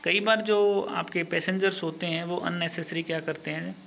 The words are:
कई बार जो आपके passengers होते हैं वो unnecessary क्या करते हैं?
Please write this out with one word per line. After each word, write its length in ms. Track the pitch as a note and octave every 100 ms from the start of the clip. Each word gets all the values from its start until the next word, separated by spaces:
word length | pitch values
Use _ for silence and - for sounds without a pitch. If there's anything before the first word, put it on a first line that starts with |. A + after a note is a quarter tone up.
कई 160 | E3+ F#3+
बार 220 | G#3 A3
जो 400 | G#3+ G#3 G3+ G3+
आपके 420 | - F3 E3+ F3
passengers 600 | E3 E3+ E3 F#3+ F#3+ F#3+
होते 220 | E3 D#3 F3
हैं 180 | E3
वो 140 | E3+ F3
unnecessary 680 | E3+ F3 E3+ E3+ D#3+ E3+
क्या 160 | E3 D#3+
करते 320 | D#3+ D3+ -
हैं? 240 | D#3 F3 G3